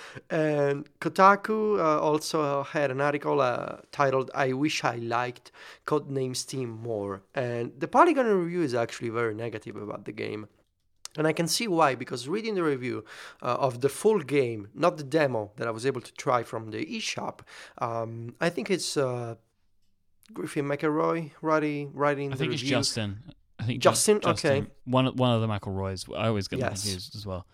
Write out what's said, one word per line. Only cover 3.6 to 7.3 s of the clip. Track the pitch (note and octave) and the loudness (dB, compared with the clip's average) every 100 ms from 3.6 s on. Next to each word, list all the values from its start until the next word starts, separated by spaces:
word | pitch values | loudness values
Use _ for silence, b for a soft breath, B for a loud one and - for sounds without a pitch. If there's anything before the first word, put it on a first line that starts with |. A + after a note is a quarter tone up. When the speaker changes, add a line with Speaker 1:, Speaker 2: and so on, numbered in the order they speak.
| - - - | -4 -10 -6
Speaker 1:
titled, | - C#3 C3+ B2+ | 0 2 2 0
"I | - C3+ | 0 0
wish | C3 D3+ - | 0 0 0
I | C#3 A#2+ | -2 -2
liked | A#2 A#2 B2 B2 - - B B - | -2 -2 -2 -6 -18 -20 B B -2
Codename | D3+ C#3+ C3+ C3 B2+ | -2 0 -4 -2 -4
Steam | - C3+ A#2+ | -6 -6 -6
more." | A2 A#2 G#2+ G2+ G2 - | -8 -6 -4 -4 -8 -8